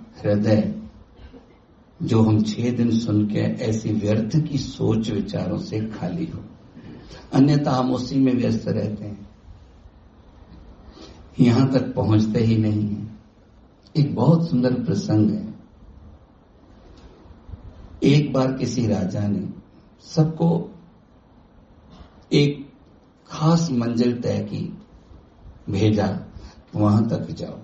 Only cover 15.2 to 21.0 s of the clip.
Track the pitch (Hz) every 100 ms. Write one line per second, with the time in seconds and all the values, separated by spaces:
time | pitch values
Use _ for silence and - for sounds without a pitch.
15.2 | 107 - - - - - - - - -
16.2 | - _ _ _ - - - - - -
17.2 | - - - - - - - - - 147
18.2 | 139 123 131 131 117 123 110 101 92 107
19.2 | 104 90 - - - - - _ - -
20.2 | 156 - 170 - - - - -